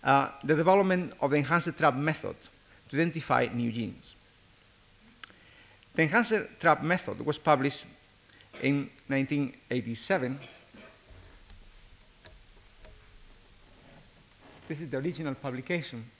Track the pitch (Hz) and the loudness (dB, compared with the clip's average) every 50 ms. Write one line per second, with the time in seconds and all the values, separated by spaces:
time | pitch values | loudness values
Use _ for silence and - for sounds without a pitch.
0 | - 135 135 139 139 - - - - 131 156 151 165 175 190 202 196 190 185 180 | 4 6 4 4 4 0 -6 -8 0 0 2 4 6 6 6 6 6 4 2 0
1 | 180 131 - - - 139 139 147 143 127 165 170 160 175 151 - 160 151 127 131 | 0 -4 -6 -2 0 2 2 2 2 2 0 0 0 -2 -2 2 2 2 4 2
2 | 143 156 151 - - 95 87 - - - - - - - - - - - - 139 | -2 -2 -2 -4 -6 -10 -10 -10 -16 -20 -20 -20 -20 -20 -20 -20 -18 -6 -2 0
3 | 165 170 160 160 139 - 139 123 123 117 - 120 120 117 110 117 113 95 - - | 0 0 0 -6 0 2 2 2 2 2 0 -2 -2 -2 -2 -4 -6 -6 -8 -12
4 | - - - - - - - - - - - - - - - - - - - - | -18 -20 -20 -20 -20 -20 -20 -20 -20 -20 -20 -20 -20 -20 -20 -20 -20 -20 -20 -20
5 | - - - - - - - - - - - - - - - - - - - - | -20 -20 -20 -20 -20 -20 -20 -20 -20 -20 -20 -20 -20 -20 -20 -20 -20 -8 0 0
6 | 160 151 165 233 233 - 220 208 - - - - - 170 151 - - 156 175 180 | 2 4 4 2 2 4 0 -2 -2 -4 -12 0 4 4 4 4 2 0 0 0
7 | - - 95 - - 151 151 - - 160 151 127 131 143 - - - - - - | -2 -6 -8 -6 -4 -4 -4 0 4 4 4 4 4 -2 -2 -4 -12 -16 -20 -20
8 | - - - - - - - - - - - - - 135 143 143 139 - - - | -20 -20 -20 -20 -20 -20 -20 -20 -20 -20 -12 -2 0 2 2 2 0 -6 -12 -20
9 | - - 139 135 135 135 151 143 143 127 - - - - 127 127 107 117 117 110 | -8 -4 -2 -2 0 0 0 -2 -2 -4 -6 -14 -8 -4 -4 -4 -4 -4 -6 -6
10 | - - 190 175 127 123 135 139 - - - - - - - - - - - - | -2 -2 0 0 0 -4 -6 -8 -12 -18 -20 -20 -20 -20 -20 -20 -20 -20 -20 -20
11 | - - - - - - - - - - - - - - - - - - - - | -20 -20 -20 -20 -20 -20 -20 -20 -20 -20 -20 -20 -20 -20 -20 -20 -20 -20 -20 -20
12 | - - - - - - - - - - - - - - - - - - - - | -20 -20 -20 -20 -20 -20 -20 -20 -20 -20 -20 -20 -20 -20 -20 -20 -20 -20 -20 -20
13 | - - - - - - - - - - - - - - - - - - - - | -20 -20 -20 -20 -20 -20 -20 -20 -20 -20 -20 -20 -20 -20 -20 -20 -20 -20 -20 -20
14 | - - - - - - - - - - - - - - 160 143 170 143 120 131 | -20 -20 -20 -20 -20 -20 -20 -20 -20 -20 -20 -20 -12 -12 -10 -10 -8 -6 -6 -4
15 | 139 170 165 139 160 147 131 - - 139 123 127 131 - 180 170 147 - - 117 | -4 -4 -6 -4 -6 -6 -6 -6 -6 -8 -6 -6 -6 -4 -4 -4 -4 -8 -12 -12
16 | 113 117 - | -14 -14 -18